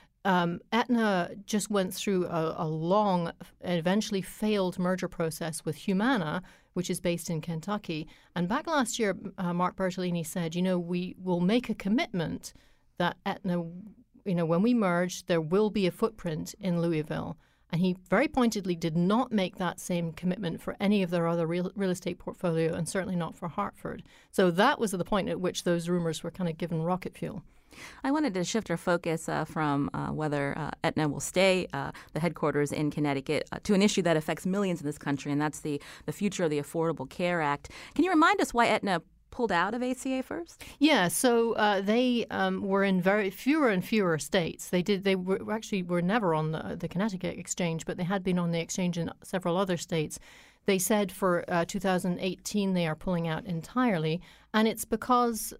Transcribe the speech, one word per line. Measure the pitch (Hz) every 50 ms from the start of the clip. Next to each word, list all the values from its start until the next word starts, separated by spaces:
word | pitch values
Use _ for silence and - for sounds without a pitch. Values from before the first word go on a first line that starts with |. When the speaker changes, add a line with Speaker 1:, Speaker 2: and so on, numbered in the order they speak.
| _ _ _ _ -
Speaker 1:
Um, | 196 185 180 170 170 175 - - _
Aetna | - 226 240 - 247 226 220 208 196 180 170 - - 208 202
just | - - 208 190 -
went | 208 196 185 185
through | 185 - - 208 196 180 175
a, | - 170 165 160 160 -
a | - 175
long, | 156 160 156 160 170 190 214 208 202 185 175 170 170 - - - - - _
eventually | - 185 175 170 156 175 190 220 214 - 214 190
failed | 180 - - - 214 214 214 202 185 180 180 -
merger | 180 180 185 185 185 175
process | - - 170 160 160 - 170 160 156 -
with | - 165 151
Humana, | - - - 190 185 214 262 277 214 160 151 165 185 185 - - - _ _
which | - 180 175 -
is | 185 -
based | - 180 170 170 - -
in | 170 156
Kentucky. | - 180 165 160 - 202 208 208 - - 165 151 165 - - - _ _ -
And | 180 175 175
back | 226 294 320
last | 339 320 285 247 220 - -
year, | 220 196 185 - - 185 -
uh, | - 180 175
Mark | 175 175 180 180 -
Bertolini | - 190 185 180 190 185 180 175 170 160
said, | - - 185 165 165 165
you | 175
know, | 180 185 185 175
"We | 175 170 180 180 180 185 - -
will | 185 185 175 175
make | 175 180 220 247 - -
a | 202
commitment | - - 190 214 269 349 - - 175 160 165 175 - - - - - _ _ _ _ _ _ _
that | - 175 175 - - -
Aetna, | 202 175 - - 190 175 175 170 165 170 180 214 220 - - - _ _ - -
you | 208 180
know, | 170 170
when | 156 170 175
we | 202 240
merge, | 247 233 208 180 175 175 180 180 185 - -
there | - 175 165
will | 160 151 180 202 214 208
be | 180 220 190
a | 175
footprint | 170 - 226 220 - - - 175 156 165 170 - - -
in | 208 190 170 170
Louisville." | 165 170 165 151 151 156 160 156 165 170 165 - _ _ _ _ _ _
And | - 165
he | 185 185 180 185 180 -
very | 185 208 294 311
pointedly | - 262 247 233 220 208 185 185 175
did | 165 175 165 156
not | 175 175 185 208 233 262 -
make | 220 202 185 180 -
that | - 185 170 - -
same | - - 180 175 170 165
commitment | 160 - 175 180 185 - 202 165 170 -
for | - - - -
any | 202 196 214 202
of | 190 170
their | 180 170 170
other | 165 170 170 165 160
real, | 170 180 180 185 -
real | 196 196 185
estate | 180 - - 180 185
portfolio, | - - 185 - - - 175 160 160 165 160
and | 170 185 160 -
certainly | - 196 180 - 185
not | 175 160 160 -
for | - - 170
Hartford. | - 202 202 - - - - - - - - - - - - _
So | - - 190 180
that | 165 175 202 277 294 -
was | 233 190
the | 196 180 170
point | - 214 196 156 160
at | 170 175
which | 180 180 - - -
those | 185 175 170 165 170
rumors | 180 175 170 165 156 -
were | - 170
kind | - - 180 165
of | 160 -
given | 175 160 165 160 160
rocket | 175 185 180 - 185 - -
fuel. | 170 160 - 180 - - - - _ _ - - - - - - -
Speaker 2:
I | 269
wanted | 277 311 302 254 185
to | 185 175
shift | - - 226 196 -
our | 170
focus, | 165 - 185 175 175 - 170 160 165 - -
uh, | 156 147 156
from, | - - 160 156 147 143 143 143 -
uh, | - 147 143 143
whether, | 143 147 156 151 147 143 139 139 -
uh, | 160 151 - - - -
Aetna | 165 - - 156 147
will | - -
stay, | - - - 180 190 190 185 185 - -
uh, | - 139 139 - - - - -
the | - 156
headquarters | 165 175 156 - 165 151 139 147 147 143
in | - - 151 147
Connecticut, | 151 160 147 143 139 135 135 - 151 - - -
uh, | - - -
to | - 214
an | 190
issue | 202 208 - 202
that | 185 175 165
affects | 156 151 - 160 147 -
millions | 185 185 202 202 185 175 151
in | 143
this | 147 147
country, | - - 151 143 143 - 147
and | 143 147
that's | 151 156 151 -
the, | - 156 143 143 - - - - -
the | -
future | 147 - 196 208 175 - 180
of | 156
the | 151 143
Affordable | 143 - - 165 160 165 151 - 131 135
Care | - - 180 175 175 170
Act. | 156 143 143 143 - - - - - - -
Can | - 320
you | 370
remind | 370 311 320 359 415 381
us | 330 - -
why | 233 233 -
Aetna | 220 - - 202 180 165 - _ _ _ _ _
pulled | - - 240 208
out | 185 170 175 196 233
of | 240
A | 247 254
C | 262 254 - 269 262 262
A |
first? | 254 - - 330 339 - - - - - - -
Speaker 1:
Yeah, | 285 311 302 214 180 262
so, | 262 - - 247 233 233 233 233 -
uh, | - 214 208 202 190
they, | 202 202 220 240 254 254 240 233 - -
um, | - 196 190 190 190 190
were | 202 196 190 196 196
in | 196 190 185
very | 170 190 202 214 202 185
fewer | 185 - - 254 302 320 294 233
and | 202 185 180
fewer | - 226 214 190 175 160 147
states. | - - - 190 160 - - - - -
They | - 180
did. | 170 208 208 185 196
They | 196 190
were, | 185 180 185 190 - 214 208
actually | 214 226 220 - 220 190
were | 180 175 180 175
never | 170 180 208 247 208 175 160
on | 156 156 156
the, | 160 - - 190 - 170
the | 170 165
Connecticut | - 175 208 226 190 180 - 175 - -
exchange, | 175 - - - 180 170 165 160 -
but | - 165 -
they | 180
had | 165 202 196 185
been | 196 180 180
on | 175 170
the | 165 165
exchange | 165 - - - 185 175 170
in | 175 165 - - -
several | - - - 185 - 175 170 185
other | 202 185 180
states. | 165 - - 175 160 151 170 - - - - - - - - _ _ _
They | - 196 190
said | 185 - 220 208 208 190
for, | - - 202 185 175 170 - -
uh, | 180 170 170
two | - - 202
thousand | 190 196 185 180 190 185 175 -
eighteen | - 190 180 - - - - 208 196 196
they | 185 175 170
are | 156 156
pulling | 156 - 190 180 170 165 165
out | 156 156 151
entirely, | - 175 160 160 - - 247 254 240 196 160 156 156 160 180 - - - - _ _ -
and | 220 220
it's | 226 196 220 -
because, | - 226 220 - - 247 240 240 240 226 208 - - -